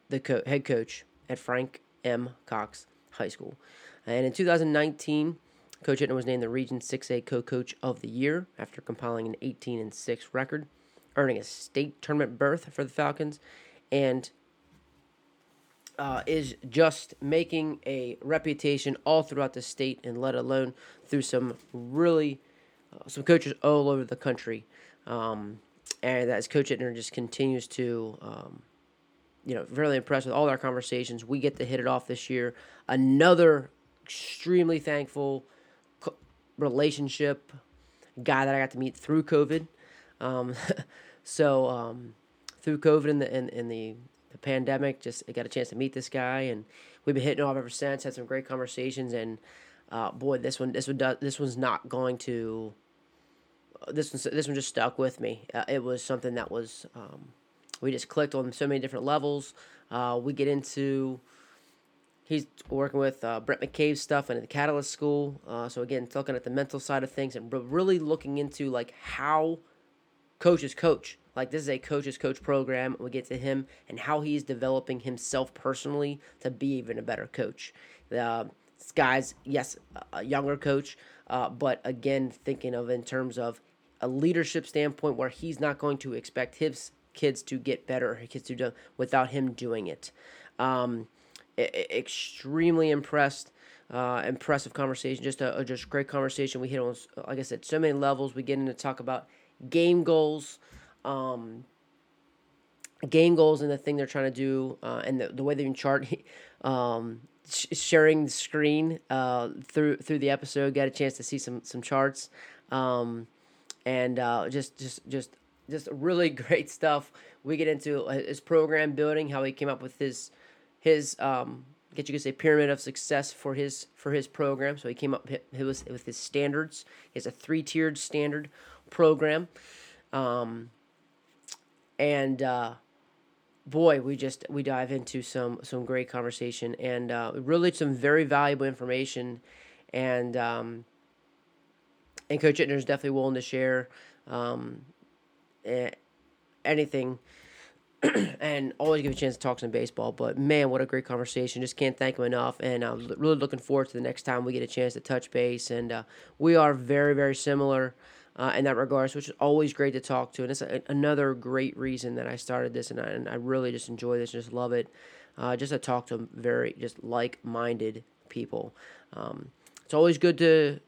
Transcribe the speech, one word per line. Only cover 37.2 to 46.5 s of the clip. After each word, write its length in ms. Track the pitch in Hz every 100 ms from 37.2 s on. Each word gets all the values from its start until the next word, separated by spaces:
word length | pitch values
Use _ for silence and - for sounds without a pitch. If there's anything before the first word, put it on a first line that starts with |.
| 143 139 _ 139 _ _ _ _ _ -
guy 220 | 123 135
that 100 | 135
I 60 | 135
got 100 | 131
to 80 | 131
meet 180 | 131 -
through 280 | - 156
covid. 420 | 147 151 147 160 160 _ - - - -
Um, 340 | 127 127 123 123 - - -
<laughs> 360 | - - -
so, 420 | - - 147 135 127
um, 480 | 123 117 123 120 - _ _ - -
through 180 | 160 147
covid 320 | 156 151 147
and 100 | 143
the, 140 | 135
and, 160 | 131 127
and 180 | 120 117
the, 280 | 113 110 117 123 _ _
the 80 | -
pandemic, 600 | 139 131 131 135 139 135
just 240 | 120 - -
got 100 | 120
a 40 | 117
chance 220 | 139 120
to 60 | 113
meet 160 | 135
this 160 | 131 123
guy, 340 | 135 127 131
and 220 | 135